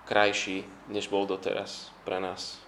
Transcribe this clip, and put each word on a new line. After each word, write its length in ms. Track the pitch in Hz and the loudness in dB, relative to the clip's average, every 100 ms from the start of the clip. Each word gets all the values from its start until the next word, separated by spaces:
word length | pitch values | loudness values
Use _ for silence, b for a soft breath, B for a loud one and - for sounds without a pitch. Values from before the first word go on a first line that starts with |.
krajší, 640 | - 104 104 101 - 95 98 - - | 4 6 6 4 -2 -4 -6 -14 -6
než 160 | 104 101 | -4 0
bol 160 | 101 | 0
doteraz 640 | 98 95 - 101 98 - - - | 2 0 -2 -4 -4 -10 -12 -10
pre 160 | - 92 | -4 -2
nás. 400 | 92 92 - - | -2 -6 -8 -10